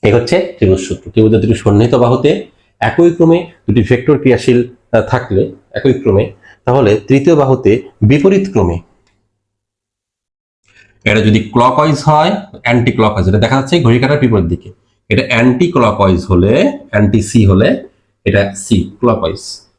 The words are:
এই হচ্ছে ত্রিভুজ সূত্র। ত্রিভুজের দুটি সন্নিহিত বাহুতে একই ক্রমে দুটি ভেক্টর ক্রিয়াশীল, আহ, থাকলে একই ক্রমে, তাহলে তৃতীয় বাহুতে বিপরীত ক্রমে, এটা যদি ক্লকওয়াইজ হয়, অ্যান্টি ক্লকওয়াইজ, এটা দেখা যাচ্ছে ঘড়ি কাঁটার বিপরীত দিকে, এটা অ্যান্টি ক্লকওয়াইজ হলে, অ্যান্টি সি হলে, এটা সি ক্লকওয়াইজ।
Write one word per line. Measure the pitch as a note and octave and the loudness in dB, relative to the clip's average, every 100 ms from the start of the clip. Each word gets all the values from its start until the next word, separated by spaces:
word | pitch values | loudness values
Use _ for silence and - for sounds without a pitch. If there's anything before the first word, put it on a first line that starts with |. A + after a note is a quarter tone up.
এই | A2+ A#2 | 2 0
হচ্ছে | - F3+ F#3 - | 0 -2 -2 -2
ত্রিভুজ | G2+ F#2+ - | 0 0 -2
সূত্র। | F#2 - | -10 -6
ত্রিভুজের | - A2 A2 | 0 2 2
দুটি | G#2 A#2 | 0 -2
সন্নিহিত | - G2+ A#2 B2+ | 0 2 2 2
বাহুতে | A#2+ B2+ D3 G3 - _ _ _ | 0 0 0 -2 -6 _ _ _
একই | A2 - E3+ E3+ | -4 2 0 2
ক্রমে | E3 E3+ E3 _ - | 2 2 -2 _ -4
দুটি | A2+ G#2+ | -2 0
ভেক্টর | B2 B2 D3 | 0 0 0
ক্রিয়াশীল, | C3 - - B2 | 2 0 2 0
আহ, | A#2+ - _ A2+ - | -2 -10 _ -2 0
থাকলে | B2+ - G2 F#2+ - _ - | -4 -2 -4 -4 -8 _ -4
একই | C#3 B2+ | -2 0
ক্রমে, | - G2+ - - - _ - | 0 0 -2 -8 -20 _ -2
তাহলে | C3 A2+ G#2+ - | 2 2 0 0
তৃতীয় | C3+ C#3 D#3 | 0 2 2
বাহুতে | C3+ C3 G2+ A#2 - _ G#2+ | 2 0 2 0 -2 _ 0
বিপরীত | - - C#3 F#2+ | 2 2 0 -2
ক্রমে, | - F2 E2+ - _ _ _ _ _ _ _ _ _ _ _ _ _ _ _ _ _ _ _ _ _ A2+ | -2 -2 -4 -10 _ _ _ _ _ _ _ _ _ _ _ _ _ _ _ _ _ _ _ _ _ -4
এটা | G#2+ G#2+ | 0 2
যদি | G#2+ - | 0 0
ক্লকওয়াইজ | B2 B2 C3+ D3+ C#3 - | 0 2 2 0 0 0
হয়, | D3+ E3 G3+ - - | 2 0 -2 -10 -10
অ্যান্টি | A#2+ A#2+ A#2 G#2+ | -2 0 0 0
ক্লকওয়াইজ, | G#2+ G#2 F#2 | -2 0 0
এটা | G2+ | 0
দেখা | A2+ C3+ | 0 -2
যাচ্ছে | C3+ E3+ A#2+ | -2 0 2
ঘড়ি | A#2+ | 0
কাঁটার | C3 D3 | 0 0
বিপরীত | B2+ G#2+ E2 | 0 0 -2
দিকে, | F2 - - _ _ _ | -6 -10 -20 _ _ _
এটা | G#2 C3 | -4 -2
অ্যান্টি | A#2+ B2 B2 F3 | 0 0 2 0
ক্লকওয়াইজ | C3 A2+ G2+ G2 F2 - | 0 -2 0 0 0 0
হলে, | F#2 F#2+ - B3+ C#4+ - | 0 2 2 0 -4 -6
অ্যান্টি | - G2+ G#2+ G2+ | -2 0 0 0
সি | A#2+ G2+ | 0 2
হলে, | F#2 A#2+ C4 - _ _ _ - | 2 2 -2 -8 _ _ _ -2
এটা | G3+ G3+ - | -2 -2 -6
সি | - G#3+ - - | -4 -2 -2 -4
ক্লকওয়াইজ। | A#2+ A2 E2 - - - _ | -4 -2 -4 -8 -14 -18 _